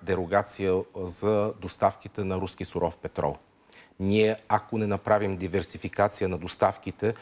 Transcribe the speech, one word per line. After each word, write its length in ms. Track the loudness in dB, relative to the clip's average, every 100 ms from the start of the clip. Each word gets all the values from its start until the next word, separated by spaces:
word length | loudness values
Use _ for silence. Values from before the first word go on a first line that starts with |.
дерогация 720 | -2 -2 2 0 0 -2 0 0 -2 -8
за 560 | -8 -2 0 2 0 -4
доставките 640 | -12 0 0 0 -8 -6
на 120 | -2 -2
руски 280 | -4 -6
суров 320 | -6 -2 -2 -2
петрол. 380 | -8 -2 -2 -4 _ _ _ -20 -20 -2
Ние, 360 | 2 4 4 2 0
ако 300 | -2 0 -2
не 80 | 0
направим 500 | 0 2 2 2 -2
диверсификация 920 | -2 -2 -2 -8 -6 2 2 2 -2
на 100 | -2
доставките, 760 | -6 2 2 2 -8 -2 -2 -2